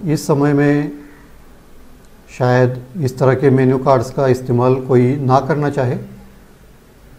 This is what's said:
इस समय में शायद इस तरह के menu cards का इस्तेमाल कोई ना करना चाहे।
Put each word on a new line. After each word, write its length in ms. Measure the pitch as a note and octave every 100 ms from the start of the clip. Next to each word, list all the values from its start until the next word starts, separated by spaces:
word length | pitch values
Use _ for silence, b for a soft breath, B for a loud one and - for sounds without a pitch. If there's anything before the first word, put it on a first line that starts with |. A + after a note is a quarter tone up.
| F3
इस 220 | D3+ -
समय 260 | C#3+ D3
में 380 | C#3+ D3 D3 D3 - B B B B B B - - - - - - - -
शायद 460 | B2 B2+ B2+ B2+ - G3
इस 200 | C3 -
तरह 160 | C3
के 160 | B2+ C#3
menu 280 | B2+ B2+ C3
cards 340 | C#3+ E3 -
का 160 | - C3+
इस्तेमाल 480 | B2 - A#2+ B2+ B2+
कोई 400 | B2+ B2 B2 D3
ना 240 | C3 C3+
करना 300 | - D3 D3
चाहे। 260 | C#3+ B2 C#3+ - - - - - - - - - - -